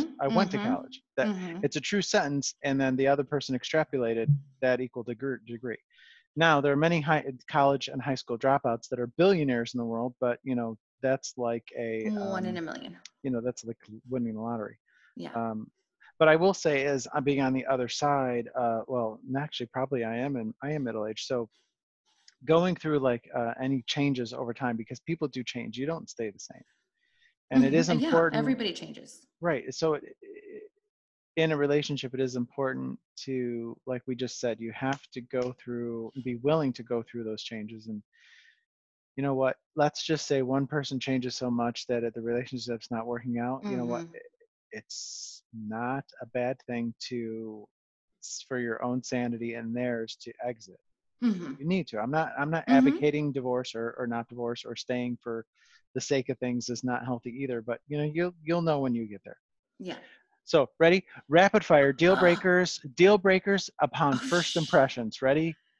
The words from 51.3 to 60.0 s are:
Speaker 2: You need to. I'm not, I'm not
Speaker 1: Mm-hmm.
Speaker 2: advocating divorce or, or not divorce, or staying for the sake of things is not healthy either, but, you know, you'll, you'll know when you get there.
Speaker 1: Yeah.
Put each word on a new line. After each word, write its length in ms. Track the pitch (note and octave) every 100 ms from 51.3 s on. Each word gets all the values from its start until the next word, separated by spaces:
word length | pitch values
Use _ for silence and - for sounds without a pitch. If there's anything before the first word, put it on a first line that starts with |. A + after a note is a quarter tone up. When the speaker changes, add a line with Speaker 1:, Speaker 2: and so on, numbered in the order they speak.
| F#3 D#3 C3+
Speaker 2:
You 80 | D3+
need 200 | F#3 D3+
to. 120 | G#2+
I'm 120 | A2+
not, 200 | D3+ D#3 B2
I'm 120 | D3
not 120 | E3
Speaker 1:
Mm-hmm. 80 | - C4 -
Speaker 2:
advocating 440 | D#4+ D3 D3+ D3
divorce 440 | C3+ B2+ B2 B2 A2+
or, 200 | A#2 A#2+
or 100 | B2
not 200 | A#2 A#2
divorce, 340 | A#2+ A#2+ A#2+ A#2
or 100 | A2+
staying 420 | - B2 B2 A#2+
for 240 | A#2+ A2+ - _ _ _ _ B2+
the 60 |
sake 280 | - C#3 B2+
of 80 | B2+
things 300 | B2+ B2 A#2
is 140 | A#2
not 200 | B2+ B2 B2
healthy 260 | A#2+ B2 B2
either, 200 | C#3 A#2+
but, 180 | A2 A#2+ -
you 100 | D3
know, 120 | D3+
you'll, 200 | D#3 F3 E3+
you'll 180 | D3+ E3+
know 180 | E3 C#3+
when 140 | C3+
you 120 | A#2 G#2+
get 140 | G2+ -
there. 120 | - _ _ _ -
Speaker 1:
Yeah. 160 | F#3 -